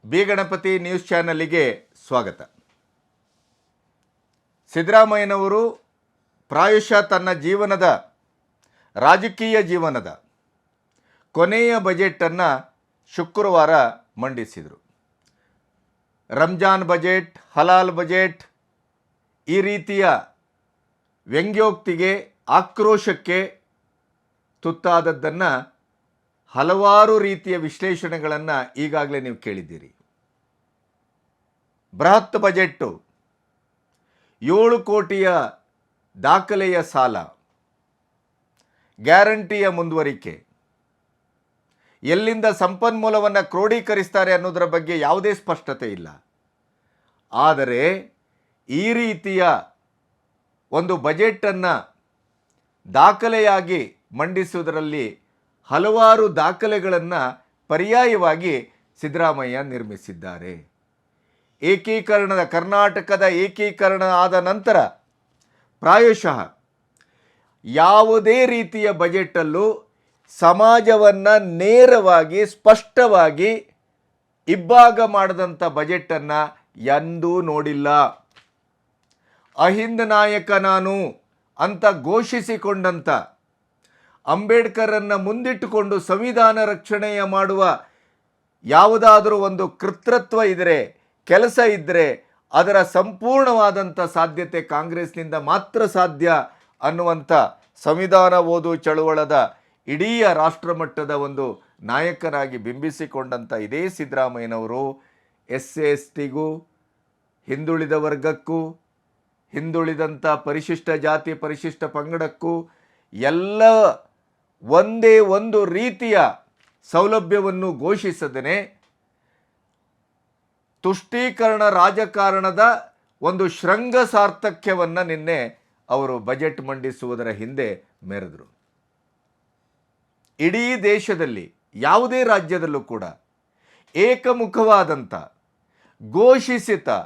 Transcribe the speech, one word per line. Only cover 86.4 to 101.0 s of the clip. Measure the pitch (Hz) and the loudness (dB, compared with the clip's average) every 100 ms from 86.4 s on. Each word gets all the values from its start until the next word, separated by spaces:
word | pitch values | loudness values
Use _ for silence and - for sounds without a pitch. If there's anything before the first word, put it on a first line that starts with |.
| 220 220 | 4 4
ರಕ್ಷಣೆಯ | 214 196 - 208 208 202 | -2 -4 -6 -6 -4 -4
ಮಾಡುವ | 196 190 196 196 185 143 - _ _ _ _ _ _ _ | -2 -2 -2 0 0 0 -8 _ _ _ _ _ _ _
ಯಾವುದಾದರೂ | 113 151 208 226 220 214 208 208 | 2 6 6 6 8 8 6 0
ಒಂದು | 196 190 185 | -2 -4 -8
ಕರ್ತೃತ್ವ | _ 190 - - 240 - 320 | _ -8 -6 0 0 0 0
ಇದ್ರೆ, | 214 180 175 156 107 _ _ _ | 0 0 0 0 -4 _ _ _
ಕೆಲಸ | - 180 233 240 | 2 2 4 2
ಇದ್ರೆ, | 233 208 151 170 151 123 _ _ _ | 2 0 -2 0 2 -2 _ _ _
ಅದರ | 147 180 196 | 0 4 2
ಸಂಪೂರ್ಣವಾದಂಥ | 190 185 196 185 233 269 262 233 208 196 190 160 | 2 0 -2 -4 0 2 2 4 2 0 -8 -6
ಸಾಧ್ಯತೆ | 170 170 165 151 170 170 | -4 -2 -2 -4 -8 -8
ಕಾಂಗ್ರೆಸ್ನಿಂದ | - 151 165 170 170 170 160 | -6 -8 -6 -10 -10 -12 -10
ಮಾತ್ರ | 156 143 190 202 226 214 | -8 -2 -4 -2 -4 -2
ಸಾಧ್ಯ | 190 180 147 170 160 - _ _ _ | 0 -2 0 0 0 -2 _ _ _
ಅನ್ನುವಂಥ | 139 165 175 165 139 160 104 - _ _ | -6 -2 -4 -4 2 2 2 -4 _ _
ಸಂವಿಧಾನ | 151 160 190 190 185 | -2 -2 4 6 6
ಓದು | 180 165 170 165 165 | 4 2 -2 -2 -4
ಚಳುವಳದ | 165 156 160 156 147 147 104 - _ _ - | -2 0 0 -2 0 0 0 -6 _ _ -10
ಇಡೀ | 147 208 233 | -6 -4 0
ರಾಷ್ಟ್ರಮಟ್ಟದ | 214 160 160 160 170 170 156 - | 2 2 0 -2 -8 -8 -8 -8